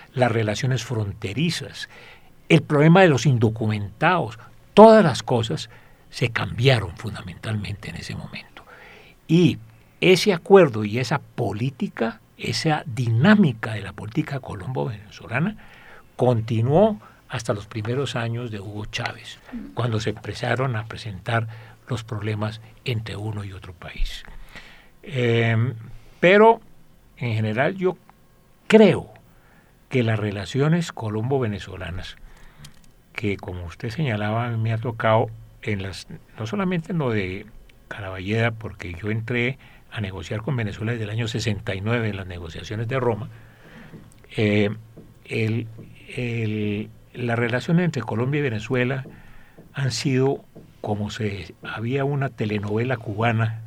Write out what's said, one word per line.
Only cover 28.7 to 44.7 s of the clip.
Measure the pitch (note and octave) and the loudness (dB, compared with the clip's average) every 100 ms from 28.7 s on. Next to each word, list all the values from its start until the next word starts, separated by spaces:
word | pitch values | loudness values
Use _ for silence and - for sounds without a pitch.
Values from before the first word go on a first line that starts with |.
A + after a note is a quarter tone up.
| G#3+ G#3 A2+ - - _ _ _ _ _ _ _ | 8 8 6 -2 -18 _ _ _ _ _ _ _
que | C3 | 0
las | A2+ A2 | 2 0
relaciones | G#2 G2 G2+ C3 D3 E3+ E3 | -2 -4 -4 -2 2 2 0
colombo-venezolanas, | - A2 G#2+ A2+ C#3 A#2 G2+ - F#2 F2 E2+ F2 - - - - - - - - - _ | -6 -6 -4 -2 0 0 -4 -8 -12 -10 -10 -10 -16 -20 -20 -20 -20 -20 -20 -20 -20 _
que | - G#2 F#2+ | -6 -4 -4
como | - F2+ | -8 -10
usted | F2 - A#2+ | -12 -10 -8
señalaba, | A2+ D3+ G#2 G#2 A2 A#2+ | -4 -2 -2 -2 -2 -2
me | A#2 A2 | -2 -2
ha | A2+ | -2
tocado | A#2+ A2+ A#2 A2 A#2 - - - | -4 0 4 4 2 -6 -20 -12
en | - G2+ | -6 -6
las, | G2 - - D#3+ - - | -6 -12 -14 -18 -18 -12
no | A2 | -6
solamente | G#3 F#3 F#3 E3 | -4 -2 -2 -4
en | F3 | -2
lo | C3+ | 0
de | G#2+ F#2 F#2+ - - - - - | 0 -2 -6 -12 -20 -20 -20 -16
Caraballeda, | - F#2+ F#2+ F#2+ A2 A#2 | -12 -10 -8 -2 0 0
porque | A2+ F#2+ - G2 | -2 -10 -12 -12
yo | E2+ G#2 | -8 -6
entré | A2+ A2+ A#2+ A#2+ C3 - - - | -4 -4 -2 -2 -4 -14 -20 -14
a | - | -8
negociar | F#2+ F#2 F2+ A2 | -8 -8 -8 -6
con | C3+ B2+ | -4 -4
Venezuela | G#2+ E2 A2 | -4 -4 -6
desde | A#2+ | -4
el | G#2 | -4
año | A2 A2+ | -4 -4
sesenta | A2+ A2 G2+ - | -4 -4 -4 -4
y | G2 | -4
nueve | G#2 A#2+ A2 | -2 0 -2
en | G2 | -4
las | F2+ | -8
negociaciones | F2+ E2+ E2 E2+ G#2+ A#2 | -10 -12 -12 -10 -6 -4
de | C3 | 0
Roma, | A#2+ G#2 - - - - - - - - - - - - | 0 -2 -6 -14 -20 -20 -20 -20 -20 -20 -20 -20 -10 0
eh, | G#2+ G#2 G2+ | 2 4 2